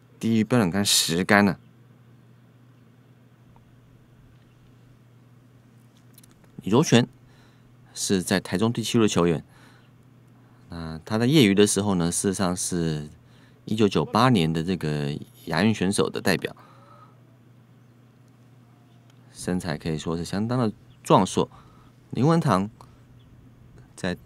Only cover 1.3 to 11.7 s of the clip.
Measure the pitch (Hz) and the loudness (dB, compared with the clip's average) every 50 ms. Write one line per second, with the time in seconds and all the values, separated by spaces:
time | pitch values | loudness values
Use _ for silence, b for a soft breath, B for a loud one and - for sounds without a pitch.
1.3 | 107 101 104 95 - - - - _ - - - - - - - - - - - | 4 4 4 2 0 -4 -10 -20 _ -20 -20 -20 -20 -20 -20 -20 -20 -20 -20 -20
2.3 | _ _ _ _ _ _ _ _ _ _ - _ _ _ - - - _ _ _ | _ _ _ _ _ _ _ _ _ _ -20 _ _ _ -20 -20 -20 _ _ _
3.3 | _ _ - - - - _ _ _ - - - - - - _ _ - - - | _ _ -20 -20 -20 -20 _ _ _ -20 -20 -20 -20 -20 -20 _ _ -20 -20 -20
4.3 | - - _ _ _ _ - - - - - - - - _ _ _ - _ _ | -20 -20 _ _ _ _ -20 -20 -20 -20 -20 -20 -20 -20 _ _ _ -20 _ _
5.3 | - - _ _ _ - _ _ - - - - _ _ _ - - - - - | -20 -20 _ _ _ -20 _ _ -20 -20 -20 -20 _ _ _ -20 -20 -20 -20 -20
6.3 | - _ _ - _ - - 92 101 127 170 - 127 117 123 - - - - b | -20 _ _ -20 _ -10 -4 0 2 2 4 4 4 2 2 2 -4 -16 -20 b
7.3 | b b b b b b b b b - - - - - - - 104 92 85 - | b b b b b b b b b -20 -20 -20 -14 -8 -4 -2 -2 -2 0 0
8.3 | 101 90 - - - 90 110 113 120 120 110 - - 120 110 104 - 95 85 87 | -2 -2 -2 -4 -4 -2 -2 -2 -2 -4 -4 -2 0 2 2 2 2 2 2 2
9.3 | 82 69 - b b b b b b b b b b _ _ _ _ - - _ | 0 -2 -4 b b b b b b b b b b _ _ _ _ -20 -20 _
10.3 | - - - _ _ - - - 87 85 82 80 80 80 - - 107 110 120 123 | -20 -20 -20 _ _ -20 -20 -16 -14 -12 -12 -12 -12 -12 -8 -6 -4 -2 0 4
11.3 | 156 160 120 98 98 98 104 101 | 6 6 6 6 6 6 4 4